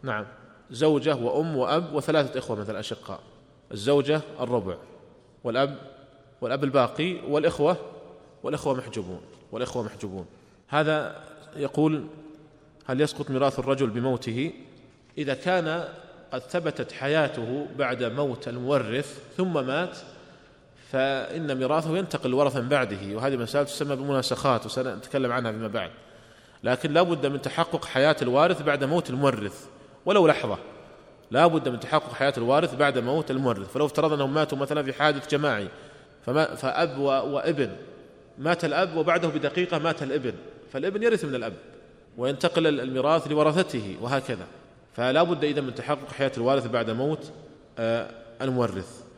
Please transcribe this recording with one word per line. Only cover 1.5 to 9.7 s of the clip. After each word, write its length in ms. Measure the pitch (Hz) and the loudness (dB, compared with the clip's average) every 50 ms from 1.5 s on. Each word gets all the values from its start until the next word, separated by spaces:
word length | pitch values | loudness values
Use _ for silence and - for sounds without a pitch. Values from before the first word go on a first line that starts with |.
| 156 131 | 0 0
وأب 380 | 127 90 - 160 175 165 147 | 0 2 2 0 0 0 -4
وثلاثة 440 | 151 139 - 156 156 143 127 - - | -4 0 2 2 2 2 2 -2 -6
إخوة 200 | - - 117 104 | -4 -4 -6 -6
مثلًا 200 | 104 101 107 101 | -4 -6 -6 -8
أشقاء، 400 | 110 - 113 - - - 95 - - - - - - _ _ - _ _ | -6 -8 -10 -10 -10 -12 -12 -12 -14 -20 -20 -20 -20 _ _ -20 _ _
الزوجة 500 | - 107 101 127 143 143 135 131 151 156 147 - - - | -12 -4 2 4 4 4 4 4 2 0 0 -6 -8 -8
الربع، 360 | 127 117 123 120 98 95 87 - - - - - - - - - _ - _ - _ | -4 0 0 0 0 -2 -8 -8 -10 -20 -20 -20 -20 -20 -20 -20 _ -20 _ -8 _
والأب، 340 | 123 113 127 139 139 143 - - - - - - - - - - - - _ | -2 0 0 0 0 -2 -10 -16 -18 -20 -20 -20 -20 -20 -20 -20 -20 -14 _
والأب 220 | - 117 127 139 147 | -4 -4 -2 0 0
الباقي، 520 | 139 127 139 123 117 - - 151 180 185 - - - | 2 4 4 2 2 0 -2 -2 -2 -2 -6 -4 0
والإخوة، 500 | 143 147 143 165 - - 143 156 180 170 - - - - - - - - - - - - - | 0 2 2 2 2 4 2 2 2 2 -4 -14 -16 -18 -18 -20 -20 -20 -20 -20 -20 -10 -6
والإخوة 300 | 127 147 143 - 151 131 | -6 -6 -2 0 0 0
محجوبون، 480 | 127 123 120 104 117 95 90 92 85 - - - - - - | 0 -2 -8 -8 -8 -8 -8 -10 -12 -14 -18 -20 -20 -18 -12
والإخوة 320 | - 113 123 120 | -6 -6 -6 -4